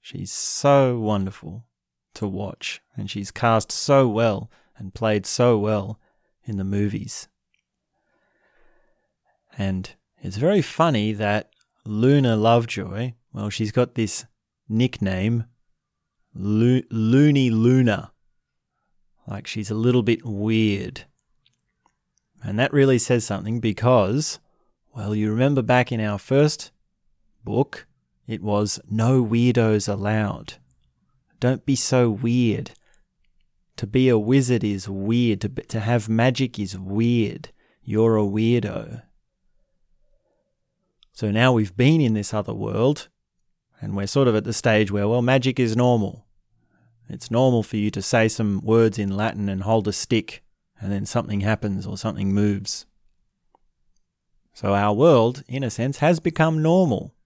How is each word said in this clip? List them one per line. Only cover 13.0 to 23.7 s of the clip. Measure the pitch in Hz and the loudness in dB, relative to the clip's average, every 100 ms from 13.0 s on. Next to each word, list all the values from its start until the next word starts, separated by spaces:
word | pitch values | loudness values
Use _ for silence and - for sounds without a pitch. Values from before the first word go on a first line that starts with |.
| 127 117 _ | -8 -10 _
well, | - 104 | -10 -8
she's | - 107 | -6 -4
got | 113 123 | -2 -2
this | - 110 - - _ _ _ _ | -2 -4 -4 -12 _ _ _ _
nickname, | 110 123 - 98 92 101 117 117 _ _ _ _ _ _ _ _ | 0 0 0 -4 -2 -2 -2 -4 _ _ _ _ _ _ _ _
Lo-, | - 101 107 117 127 - | -10 -2 2 4 2 0
Loony | 113 110 127 147 143 127 | -4 2 4 6 4 2
Luna. | 113 113 131 123 101 - _ _ _ _ _ _ _ _ _ _ _ - | 4 4 4 4 0 -6 _ _ _ _ _ _ _ _ _ _ _ -14
Like, | 101 - | -12 -10
she's | - 101 | -8 -4
a | |
little | 107 117 123 | 0 4 4
bit | 107 113 | 4 0
weird. | 117 101 107 113 110 98 95 - - _ _ _ _ _ _ _ _ _ _ _ _ _ | -2 -4 0 2 2 2 -6 -14 -20 _ _ _ _ _ _ _ _ _ _ _ _ _
And | - 104 | -6 -2
that | 135 | 0
really | 147 135 127 | 4 4 4
says | - 123 | 2 0
something | - 98 101 117 | 0 -6 -4 -4
because, | 113 | -2